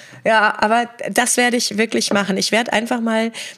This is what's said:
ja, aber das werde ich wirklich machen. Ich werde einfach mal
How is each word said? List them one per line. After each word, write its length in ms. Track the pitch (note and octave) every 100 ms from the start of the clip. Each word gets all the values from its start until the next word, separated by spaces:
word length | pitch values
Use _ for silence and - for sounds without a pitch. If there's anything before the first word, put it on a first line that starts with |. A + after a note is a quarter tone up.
| - -
ja, 300 | - A3 G#3 -
aber 280 | G#3+ A3+ A#3+ - -
das 260 | G3+ A#3+ -
werde 220 | B3 B3
ich 200 | - G#3
wirklich 340 | A3 A#3 -
machen. 240 | G3+ F#3+ F#3+
Ich 140 | F#3
werde 200 | G#3+ A#3+
einfach 260 | G#3+ A#3 B3
mal 300 | A3+ A3 A3+ A3+ -